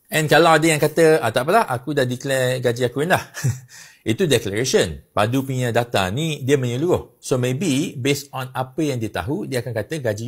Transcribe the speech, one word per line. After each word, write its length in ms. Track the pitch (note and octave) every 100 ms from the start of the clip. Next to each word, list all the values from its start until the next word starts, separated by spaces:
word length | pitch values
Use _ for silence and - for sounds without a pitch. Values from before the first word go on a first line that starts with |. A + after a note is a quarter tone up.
| _
And 240 | D#3 D3+
kalau 240 | D3+ E3+ D#3
ada 80 |
yang 160 | E3 D3+
kata, 400 | D3 E3+ D#3+ D#3
"Ah, 160 | A#2 B2
tak 80 |
apalah, 240 | C#3 A3 G#3+
aku 240 | B2 -
dah 160 | C#3+ B2
declare 560 | B2 C#3 C3 B2+ B2+
gaji 240 | B2 A#2 B2
aku 160 | C3+
dah." 160 | E3 C#3+
<laughs> 140 | - - B2+ - - - - _ A2
Itu 240 | A2 F3
declaration. 720 | B2 G2+ G2+ C3 G#3 G2 C#2+ _ G2
Padu 240 | A2 C3+
punya 320 | C3+ B2+ B2
data 320 | A2+ A#2+ G#2+ F#2
ni, 320 | A#2 D#3+ D3 B2+
dia 160 | C#3+
menyeluruh. 560 | B2 A#2+ F3 C#3+ - _
So, 240 | - C3
maybe 560 | B2 C3 F#3 C3 D#3 B2+
based 320 | C3 C#3+ - C3
on 160 | B2+
apa 320 | C3 C3 - D3+
yang 160 | B2
dia 80 | A2
tahu, 400 | F#2 F2+ D3+ C3+
dia 160 | B2+ B2
akan 80 |
kata 240 | A2 G#2 D#3+
gaji 260 | A#2 G#2